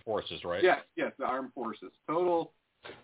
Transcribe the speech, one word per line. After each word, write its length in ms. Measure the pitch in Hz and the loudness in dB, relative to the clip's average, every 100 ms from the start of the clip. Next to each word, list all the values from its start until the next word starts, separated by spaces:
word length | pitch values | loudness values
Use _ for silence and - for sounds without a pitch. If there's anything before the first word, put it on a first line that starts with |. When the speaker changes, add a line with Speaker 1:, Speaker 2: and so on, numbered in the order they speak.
| - | -2
Speaker 1:
forces, 400 | 104 - - 90 | -2 -2 -6 -4
right? 180 | 87 | 4
Speaker 2:
Yes, 140 | 117 - - - | 4 4 0 -4
yes, 160 | 117 - | -4 -2
the 80 | 131 | -4
armed 260 | 131 131 - | -4 -4 -6
forces. 340 | 113 110 - - - | -8 -8 -12 -10 -2
Total, 440 | 160 180 170 156 _ _ _ - - | 2 4 2 0 _ _ _ -18 -18